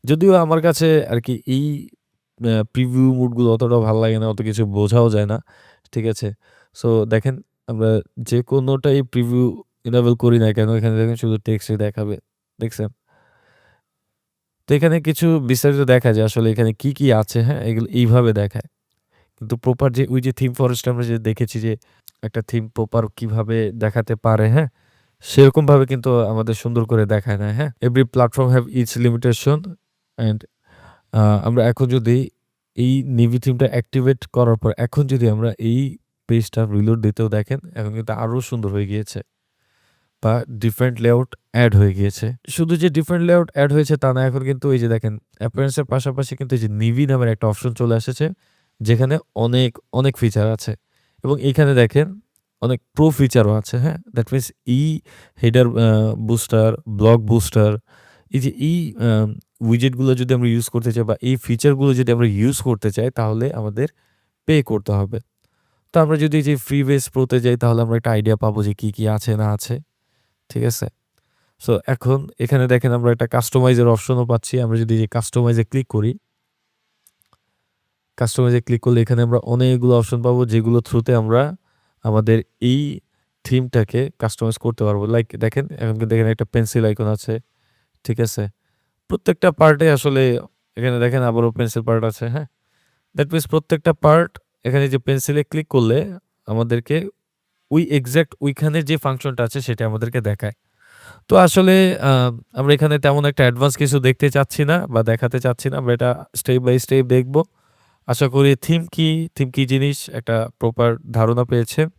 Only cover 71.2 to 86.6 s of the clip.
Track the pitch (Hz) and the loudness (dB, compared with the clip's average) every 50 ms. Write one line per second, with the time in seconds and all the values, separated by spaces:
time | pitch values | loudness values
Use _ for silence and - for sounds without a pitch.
71.2 | _ _ _ _ _ _ _ _ - - 113 101 - - 135 - - 123 135 135 | _ _ _ _ _ _ _ _ -2 -2 -2 -2 0 -4 -6 -2 0 -2 -2 -2
72.2 | 147 - - _ 127 120 143 131 127 123 123 120 117 127 120 123 120 120 120 120 | -4 -10 -8 _ -2 0 0 0 2 2 2 2 2 0 0 2 2 0 0 0
73.2 | 120 113 - 123 113 - - 135 127 127 127 120 120 120 113 107 - - 131 123 | -2 -2 -2 -2 -2 0 0 2 4 4 4 4 4 4 4 2 0 -2 -2 -2
74.2 | 120 120 120 113 - - - 127 120 113 113 113 113 113 117 110 110 101 - 120 | 0 0 -2 -2 -2 -4 -4 -4 -2 -2 -2 -2 0 0 0 0 -2 -2 -2 -4
75.2 | 113 - - 123 120 120 117 113 110 _ - 135 123 _ - 113 104 117 131 208 | -6 -2 -2 0 0 2 2 0 0 _ -4 -6 -6 _ -4 -2 -2 -2 -4 -6
76.2 | _ _ _ _ _ _ _ _ _ _ _ _ _ _ _ _ _ _ _ _ | _ _ _ _ _ _ _ _ _ _ _ _ _ _ _ _ _ _ _ _
77.2 | _ _ _ _ _ _ _ _ _ _ _ _ _ _ _ _ _ _ _ - | _ _ _ _ _ _ _ _ _ _ _ _ _ _ _ _ _ _ _ -4
78.2 | 127 113 - - 127 123 120 123 - - 120 113 - 127 123 117 113 - 123 117 | -4 -2 0 0 2 2 2 0 0 -2 -2 0 2 2 2 2 2 2 0 0
79.2 | 120 117 120 117 - - 120 123 127 127 127 123 120 123 120 120 110 - 131 120 | 2 2 0 -2 0 -2 0 0 2 2 2 2 2 4 4 4 2 0 -4 -2
80.2 | 117 123 123 123 123 113 110 113 110 117 120 120 113 - - 117 113 - 123 117 | 0 0 2 2 0 2 0 0 2 2 0 0 0 0 -2 -2 0 2 0 0
81.2 | 110 110 113 123 139 151 185 - _ _ _ _ _ _ _ _ - 113 107 110 | 2 2 2 2 2 0 -6 -12 _ _ _ _ _ _ _ _ -4 0 0 2
82.2 | 107 113 113 113 - _ _ _ 117 123 127 143 147 143 139 - _ _ _ _ | 2 2 2 0 0 _ _ _ 0 0 0 0 -2 -6 -8 -12 _ _ _ _
83.2 | _ _ _ _ _ - 127 127 127 123 - 120 104 - - 120 135 151 _ _ | _ _ _ _ _ -2 -2 -2 -2 0 0 0 0 2 -2 -4 -4 -4 _ _
84.2 | - 110 - - 113 113 110 - - 120 113 - 107 104 104 101 101 107 117 117 | -6 -6 -4 -4 -4 -4 -4 -4 -4 -6 -4 -2 -2 -2 -2 -2 -2 0 0 -2
85.2 | 113 _ - 107 113 113 - 135 135 - - - 113 113 110 110 113 110 113 113 | -2 _ -6 -4 -4 -2 -2 -4 -6 -6 -8 -6 -6 -6 -4 -4 -2 -2 0 0
86.2 | 110 110 113 - 110 - - 120 | 2 0 0 -2 -6 -2 -2 -2